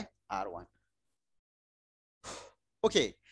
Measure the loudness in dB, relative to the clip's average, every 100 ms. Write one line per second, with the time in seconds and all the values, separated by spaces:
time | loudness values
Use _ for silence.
0 | 2 _ -6 -4 -4 -8 -12 _ _ _
1 | _ _ _ _ _ _ _ _ _ _
2 | _ _ -12 -12 -14 -20 _ _ 4 4
3 | 2 -2 -20